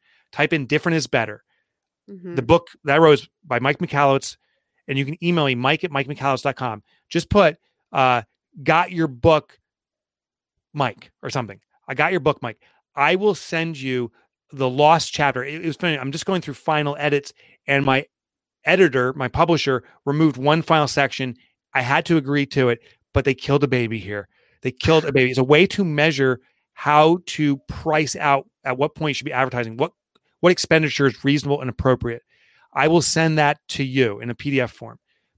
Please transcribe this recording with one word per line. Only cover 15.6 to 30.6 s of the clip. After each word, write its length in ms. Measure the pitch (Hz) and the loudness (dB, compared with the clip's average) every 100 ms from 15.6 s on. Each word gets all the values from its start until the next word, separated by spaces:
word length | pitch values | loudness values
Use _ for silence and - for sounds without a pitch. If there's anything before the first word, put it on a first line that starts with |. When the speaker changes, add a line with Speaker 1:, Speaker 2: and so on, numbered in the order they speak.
Speaker 1:
it 40 | 160 | -8
was 80 | 139 | -4
funny. 220 | 175 147 | -2 -2
I'm 140 | 131 | -6
just 140 | 151 - | -8 -4
going 160 | 185 | -4
through 120 | 151 135 | -4 -8
final 400 | - 151 147 143 | -2 -2 -2 -2
edits, 340 | 147 143 143 - _ _ - | 0 0 -2 -18 _ _ -2
and 180 | 139 135 | 0 2
my 200 | 135 - _ _ _ _ _ - | 0 -2 _ _ _ _ _ 0
editor, 480 | 185 175 127 127 | 4 4 2 -2
my 140 | 131 127 | -2 -4
publisher, 560 | - 165 160 139 127 - _ - | 0 2 2 2 -2 -4 _ -4
removed 320 | 143 160 127 | 2 2 2
one 240 | 139 160 | 0 0
final 260 | - 160 147 | 2 2 2
section. 480 | - 135 - 131 117 _ _ _ | 0 -2 -2 -8 -10 _ _ _
I 80 | 135 | -4
had 240 | 123 147 165 | 0 0 2
to 120 | 165 | 0
agree 280 | 135 143 139 | 2 -2 -2
to 220 | 143 123 | 0 0
it, 100 | 120 _ _ _ | 0 _ _ _
but 120 | - 135 | -2 0
they 80 | |
killed 300 | 131 - 143 | -2 0 0
a 40 | 139 | 2
baby 320 | 127 113 110 | 0 -2 -6
here. 300 | 95 104 98 _ _ _ | -8 -10 -12 _ _ _
They 100 | 131 | -8
killed 340 | - - 160 156 | -4 2 2 2
a 60 | |
baby. 180 | 135 127 | 0 2
It's 80 | 127 | 2
a 40 | |
way 240 | 127 147 190 | 4 4 4
to 160 | - | 0
measure 560 | 175 147 156 139 131 127 _ _ _ | -2 0 0 2 0 -2 _ _ _
how 460 | - 143 151 156 175 - | -6 2 4 6 4 -4
to 300 | - 151 139 - | -2 0 -2 -6
price 480 | - 165 151 143 - | -10 -2 0 -2 -2
out 320 | 151 139 - _ | 0 0 -2 _
at 140 | 139 127 | -8 -4
what 180 | 151 - | -4 -4
point 140 | 156 | -6
you 40 | 131 | -6
should 100 | 139 | -6
be 80 | |
advertising, 440 | 131 131 123 113 110 | -4 -2 -4 -6 -4
what, 140 | 160 _ _ _ _ _ | -6 _ _ _ _ _
what 120 | 175 | 2
expenditure 540 | 180 | 2